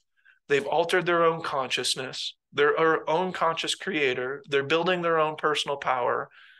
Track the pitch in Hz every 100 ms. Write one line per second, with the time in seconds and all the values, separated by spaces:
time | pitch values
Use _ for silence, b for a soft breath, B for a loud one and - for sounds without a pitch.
0 | _ _ b b - 143 139 151 170 185
1 | 170 175 165 160 - 143 127 - 123 -
2 | 127 131 - - _ 127 147 147 160 156
3 | 156 160 185 175 165 160 160 - - 156
4 | 139 123 127 139 - 139 139 160 170 180
5 | 170 165 156 156 156 147 156 143 - 127
6 | 120 120 139 b b b